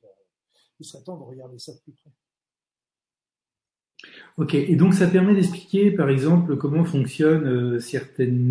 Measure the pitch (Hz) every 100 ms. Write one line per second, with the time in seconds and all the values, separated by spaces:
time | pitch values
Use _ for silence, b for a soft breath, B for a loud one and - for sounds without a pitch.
0 | _ _ _ _ _ _ _ _ 156 135
1 | 151 170 123 131 127 120 - 110 - _
2 | 147 _ _ _ _ _ _ _ _ _
3 | _ _ _ _ _ _ _ _ _ _
4 | B B B - - 147 - 156 185 -
5 | 175 185 190 196 180 - - 190 202 -
6 | 139 135 147 175 170 139 147 156 170 139
7 | - - 156 160 135 123 123 120 - 131
8 | - - 123 123 123